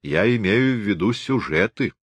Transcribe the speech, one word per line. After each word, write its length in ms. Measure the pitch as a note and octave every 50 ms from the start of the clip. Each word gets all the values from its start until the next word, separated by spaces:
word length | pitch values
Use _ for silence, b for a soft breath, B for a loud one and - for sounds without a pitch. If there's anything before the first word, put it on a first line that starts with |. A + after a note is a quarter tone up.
Я 220 | _ D2 C#2+ D#2+ G2 A#2 B2
имею 420 | A#2 G#2 F#2 G2+ A#2 C3 C3 C3 A#2
в 20 |
виду 320 | G#2 G2+ G2 D#2+ F2+ G#2+
сюжеты. 800 | B2 B2 - - C#3 A#2+ - - D2+ D#2 F#2+ A2 _ - C#3 G2+ - _ _